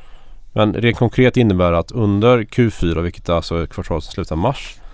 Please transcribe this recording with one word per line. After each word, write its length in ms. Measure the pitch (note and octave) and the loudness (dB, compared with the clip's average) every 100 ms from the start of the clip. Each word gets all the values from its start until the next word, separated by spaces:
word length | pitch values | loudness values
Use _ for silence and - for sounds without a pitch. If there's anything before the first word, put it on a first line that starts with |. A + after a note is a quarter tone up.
| - - - - - | -18 -18 -18 -18 -8
Men 200 | - G#2+ | 0 0
rent 240 | F#2 A#2 - | 2 0 2
konkret 400 | A#2+ - B2+ B2 | 0 4 4 4
innebär 340 | A2+ F#2 F2 | 2 4 2
att 180 | E2+ - | 2 -2
under 520 | A#2+ G#2 G2+ A#2 B2+ | -2 0 2 4 4
Q 260 | G#2 - A#2 | 0 0 0
fyra, 300 | - F2 D#2+ | 2 -2 0
vilket 280 | E2+ - - | -4 -6 -2
alltså 260 | E2 - E2+ | -2 0 -4
är 100 | D2 | -4
kvartalet 380 | - F2 E2 | -8 -6 -6
som 80 | - | -6
slutar 240 | - F2 D#2 | -8 -6 -2
mars, 400 | A2 C#3 - - - | -2 -2 -10 -16 -18